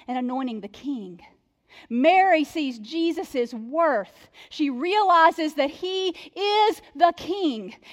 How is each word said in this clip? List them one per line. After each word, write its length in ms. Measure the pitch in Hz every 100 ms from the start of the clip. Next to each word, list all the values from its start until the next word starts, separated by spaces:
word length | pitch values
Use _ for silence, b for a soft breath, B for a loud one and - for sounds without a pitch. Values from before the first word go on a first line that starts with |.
| -
and 120 | 254
anointing 420 | 247 254 262 220
the 80 | 196
king. 540 | - 269 269 190 175 - _ _ _ _ B B
Mary 560 | 233 285 370 381 330
sees 340 | 285 339 277 233
Jesus' 760 | 214 320 330 320 359 269 240
worth. 760 | 233 226 302 330 240 185 _ - B B
She 180 | - 285
realizes 880 | 247 339 415 392 349 320 330 311
that 160 | 294 269
he 400 | 320 359 381 381 339 B -
is 460 | 403 415 427 - b
the 200 | 277 339 330
king, 580 | - 403 339 226 190 - B